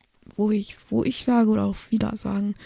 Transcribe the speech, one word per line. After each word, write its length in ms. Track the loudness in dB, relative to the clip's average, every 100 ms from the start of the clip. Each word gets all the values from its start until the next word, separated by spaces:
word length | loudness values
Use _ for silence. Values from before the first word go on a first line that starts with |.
| _ _ -12 -2
wo 140 | 0
ich, 260 | 0 -2 -12 -4
wo 140 | -2
ich 200 | 0 -2
sage 260 | 2 4 4
oder 140 | 2 0
auch 100 | -4 -2
wieder 260 | 0 0 -4
sagen, 380 | -4 -2 -4 -6